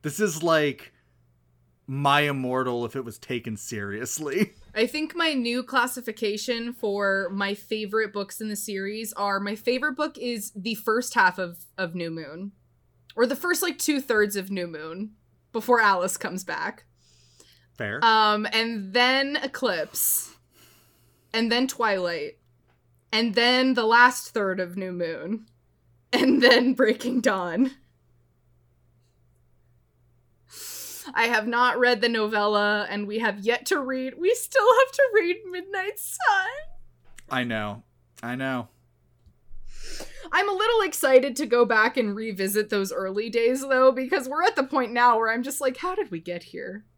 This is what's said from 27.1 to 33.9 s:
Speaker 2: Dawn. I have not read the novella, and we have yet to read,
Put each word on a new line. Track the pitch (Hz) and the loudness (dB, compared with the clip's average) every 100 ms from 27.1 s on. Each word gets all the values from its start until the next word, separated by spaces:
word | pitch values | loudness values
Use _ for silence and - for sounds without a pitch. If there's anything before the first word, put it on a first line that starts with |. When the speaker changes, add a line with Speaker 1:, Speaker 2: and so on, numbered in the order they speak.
| 247 | 0
Speaker 2:
Dawn. | 220 190 175 170 262 - _ _ _ _ _ _ _ _ _ _ _ _ _ _ _ _ _ _ _ _ _ _ _ _ _ _ _ - - - - - - | 0 0 -2 0 0 -2 _ _ _ _ _ _ _ _ _ _ _ _ _ _ _ _ _ _ _ _ _ _ _ _ _ _ _ -16 -14 -12 -14 -14 -6
I | 254 233 | 0 2
have | 233 214 | 2 0
not | 240 247 - | 2 2 4
read | 247 240 | 2 4
the | 240 | 2
novella, | 226 214 214 208 208 208 208 208 | 0 0 2 2 4 2 0 -2
and | 208 208 | -4 -4
we | 214 | -2
have | 226 202 | -2 0
yet | 202 240 254 | -2 -2 0
to | 294 | -2
read, | 262 | -2